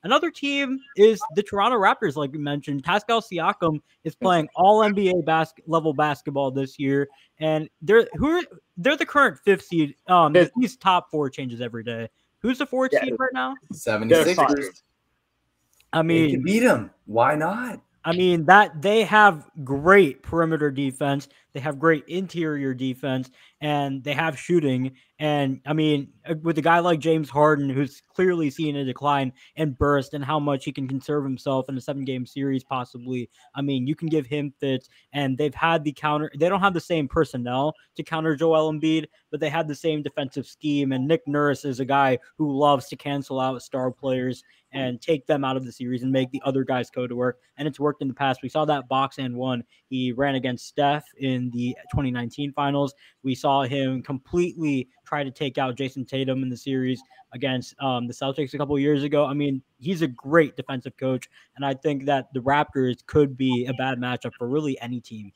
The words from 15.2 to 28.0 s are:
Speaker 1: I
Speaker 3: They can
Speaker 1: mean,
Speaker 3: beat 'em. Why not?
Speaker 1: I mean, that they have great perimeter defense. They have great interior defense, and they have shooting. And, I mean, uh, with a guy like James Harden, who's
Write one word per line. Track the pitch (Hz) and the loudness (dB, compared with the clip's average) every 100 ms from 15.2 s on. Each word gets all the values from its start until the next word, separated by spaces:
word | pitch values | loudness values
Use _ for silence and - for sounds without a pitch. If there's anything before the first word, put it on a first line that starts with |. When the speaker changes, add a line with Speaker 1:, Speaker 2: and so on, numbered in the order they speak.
| _ _ _ _ _ _ _ | _ _ _ _ _ _ _
Speaker 1:
I | 165 | 0
Speaker 3:
They | |
can | 160 | 4
Speaker 1:
mean, | 165 156 131 | 4 4 2
Speaker 3:
beat | 143 214 | 2 4
'em. | 240 139 95 _ - | 4 4 0 _ -4
Why | 107 127 151 | 2 4 4
not? | 160 214 247 196 _ _ | -2 -4 -8 -12 _ _
Speaker 1:
I | 160 | -4
mean, | 170 185 175 | 2 2 2
that | 151 196 196 156 | 8 8 8 0
they | 185 214 | 2 2
have | 185 214 208 156 - - | 4 6 6 4 -12 -14
great | 131 139 156 202 165 127 | -4 0 8 8 8 2
perimeter | - 165 165 160 147 | -4 0 0 0 0
defense. | 135 139 131 143 139 - _ _ | 0 -4 -2 -2 -2 -6 _ _
They | 143 | -8
have | 139 139 | -8 0
great | 160 156 - | 2 2 0
interior | 170 185 170 160 147 135 | -8 -6 -4 -4 -2 -4
defense, | 127 131 127 143 131 127 _ _ _ | -4 -6 -4 -4 -4 -6 _ _ _
and | 151 147 139 135 | -2 -2 -2 -6
they | 123 | -4
have | 139 165 139 | -2 -2 -4
shooting. | - 175 147 127 131 131 _ _ | 0 2 2 0 -2 -8 _ _
And, | 151 147 139 131 | -2 0 0 -4
I | - | -4
mean, | 156 156 147 139 _ - | 0 2 0 -4 _ -8
uh, | 160 | -4
with | 165 160 | -2 0
a | |
guy | 165 170 | 2 4
like | 175 165 | 4 0
James | 160 160 139 | 2 0 0
Harden, | 131 151 151 139 | 2 4 4 0
who's | 131 139 - | -2 -4 -6